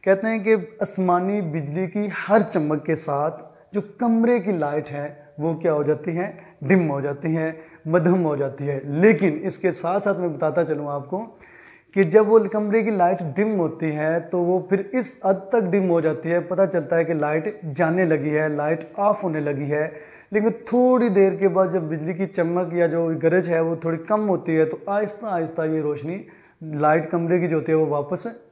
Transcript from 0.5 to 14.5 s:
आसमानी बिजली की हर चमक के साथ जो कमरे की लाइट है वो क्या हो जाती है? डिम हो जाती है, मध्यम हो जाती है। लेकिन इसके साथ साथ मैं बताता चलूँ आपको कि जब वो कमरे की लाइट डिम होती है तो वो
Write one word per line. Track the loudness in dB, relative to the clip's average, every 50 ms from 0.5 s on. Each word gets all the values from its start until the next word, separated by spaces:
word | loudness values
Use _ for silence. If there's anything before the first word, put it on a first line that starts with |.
| 2
आसमानी | 2 2 -6 -8 -8 -8 -6 -4 -2 0 2 2 2 0 0 -2 -2
बिजली | -4 -4 -4 -6 -6 -6 -4 -4 -6 -4
की | -4 -4 -4 -4 -6 -8 -2 2
हर | 2 2
चमक | 2 2 -2 -2 0 0 -2 -2 -2
के | -2 -4
साथ | -4 -2 -4 -2 -2 -2 -2 -4 -6 -18 -20 -20 -20 _ _ -8
जो | -8 -8 -8 -8 -4
कमरे | 0 0 2 2 4 2 2 2
की | 0 -2 -2 -2
लाइट | -2 -2 -2 -4 -4 -6
है | -8 -8 -8 -10 -12 -16 -20 -20 _ -4
वो | -4 -2 -2
क्या | 0 0 0
हो | 0 2 2
जाती | 0 0 -2 -2 -6
है? | -4 -4 -4 -6 -8 -14 -20 -20 -18 _ 0
डिम | 4 4 4 4 2
हो | -2 -2
जाती | -2 -4 -6 -4 -2 -2 -2
है, | 0 -2 -4 -6 -8 -16 -20 -20 -14 _ 0
मध्यम | 2 4 4 4 4 4
हो | 2 0 0 -2
जाती | -4 -4 -4 -6 -6
है। | -6 -6 -6 -6 -6 0 4
लेकिन | 6 6 6 6 2 0 0
इसके | -2 -6 -6 -6 -2 -2 -2
साथ | -2 -2 -4 -2 -2 0
साथ | 0 -2 -2
मैं | -2 -2 -4 -4
बताता | -2 -2 0 0 0 0
चलूँ | 0 -2 -6 -4 -6
आपको | -6 -8 -8 -6 -8 -8 -8 -10 -16 -20 -20 -20 -20 -20 -20 -20 -20 _ _ _ 2
कि | 2 2
जब | 6 6 6 6 8
वो | 6 6
कमरे | 6 4 -2 -2 -2 2 2 2 2
की | 2
लाइट | 2 2 4 2 2 0
डिम | -2 -6 -2 0 0 0 2
होती | 0 0 -2 -2 -4 -4 -4
है | -2 -2 -2 0 0 -2
तो | -2 -2 -2 0
वो | 0 2